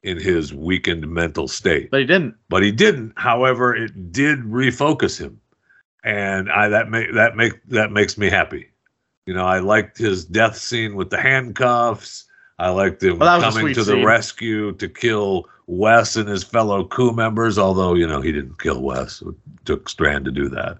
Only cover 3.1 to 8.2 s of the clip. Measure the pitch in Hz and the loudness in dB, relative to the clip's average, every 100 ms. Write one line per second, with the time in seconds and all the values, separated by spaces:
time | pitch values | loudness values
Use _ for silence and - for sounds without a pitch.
3.1 | - 123 120 131 123 123 113 113 - 90 | -6 -2 2 2 2 0 0 -6 -10 -8
4.1 | 87 143 147 113 117 131 123 147 143 92 | 0 0 0 -2 0 0 2 0 2 0
5.1 | - 78 - _ _ _ _ _ _ 117 | -2 -12 -14 _ _ _ _ _ _ -6
6.1 | 104 98 95 95 90 104 104 113 113 110 | -2 -2 -2 0 2 4 2 0 -2 -2
7.1 | 113 113 107 117 - - 120 107 104 101 | 2 2 4 0 -2 -4 0 0 2 0
8.1 | - | 2